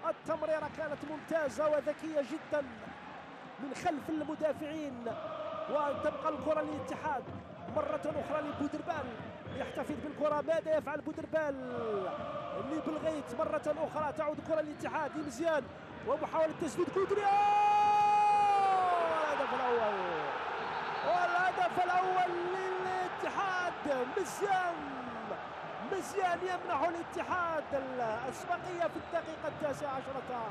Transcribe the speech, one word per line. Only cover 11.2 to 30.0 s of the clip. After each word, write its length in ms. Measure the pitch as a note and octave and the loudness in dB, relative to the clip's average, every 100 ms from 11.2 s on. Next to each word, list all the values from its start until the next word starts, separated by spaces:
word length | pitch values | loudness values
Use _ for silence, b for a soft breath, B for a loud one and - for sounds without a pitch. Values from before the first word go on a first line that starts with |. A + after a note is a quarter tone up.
| D#4+ D#4 D4+ C4+ B3+ A#3+ A3+ G#3 F#3 - - - - - A#3 | -2 0 0 -2 -4 -4 -2 0 -2 -4 -6 -6 -6 -6 -4
لبلغيت 600 | D#4 D#4+ D#4 D#4+ D#4 C4 A#3+ | -2 -2 -2 -2 -2 -6 -2
مرة 360 | D#4 D4+ D4+ D4+ D4 | 0 0 0 0 0
أخرى، 200 | D4 D4+ | 0 -2
تعود 280 | C4+ D4+ D4 D4 | 0 -2 -2 0
كرة 120 | D#4 | 0
للاتحاد 500 | D4+ C#4 C4 B3+ D4 C#4 | 0 -4 -2 -2 -2 -4
لمزيان، 460 | D4+ A#3 E4 D#4 B3 - - - F3+ | -6 0 2 2 0 -12 -14 -8 0
ومحاولة 480 | C#4+ D4+ D#4 D#4+ D#4 | 0 2 2 2 2
تسديد 260 | E4 - D#4+ | -4 0 0
كودري. 300 | F#4 F#4+ G4+ | 2 2 4
أوه! 60 | G4+ G4+ G#4 G#4 G#4 G#5 G#5 G#5 G#5 G#5 G#5 G#5 G#5 G5+ G4 F#4+ F#4 F4 E4 D#4+ D4+ | 4 6 6 6 6 8 8 6 6 6 6 6 6 6 6 6 6 4 4 2 2
الهدف 220 | C#4 C4+ | 2 2
الأول، 400 | B3 B3 A#3+ G#3+ G3+ F3+ E3 D3 - - - - - - - C#4 | 2 4 4 4 2 0 0 -2 -2 -4 -4 -4 -4 -2 -2 2
والهدف 800 | F4 F4 F4 F#4 F4+ F4 F4+ | 4 4 4 4 4 2 4
الأول 460 | F4+ F#4 F#4 F#4 F4+ F4 F4 | 4 4 4 4 2 2 0
للاتحاد. 1160 | F#4 F#4 F#4 F#4 F#4 F4+ F4+ E4+ C4 G4 F#4 F4+ - D4 C4 B3 - | -2 -2 -2 0 0 -2 -2 -2 0 2 2 0 -2 0 2 2 0
مزيان، 540 | F4+ - G4 F#4 F4+ E4 C#4+ C4+ B3 A3+ A3 F3+ - - - - A3 | -2 0 2 4 2 -2 -6 -6 -6 -6 -6 -6 -6 -8 -8 -8 -4
مزيان 460 | F#4+ C#4+ G4 F#4 E4+ | -4 -2 0 0 0
يمنح 500 | F#4 F4+ F4+ D4+ D#4+ | 0 -2 -2 0 0
الاتحاد 760 | E4+ E4 F4+ C#4+ F4 E4+ D#4+ C#4 | 0 -6 -6 -2 0 2 0 0
الأسبقية 1160 | C#4 C4 B3+ A#3 A3 B3+ - - F4 F4 F4 E4 | -2 -2 -2 0 0 -4 -6 -4 -4 -2 -2 -2
في 80 | E4 | -2
الدقيقة 520 | - E4+ D#4+ D#4 D#4 | -4 -4 -4 -6 -6
التاسعة 420 | - D4+ C4 D4 | -2 -2 -2 -2
عشرة. 560 | C4+ | -4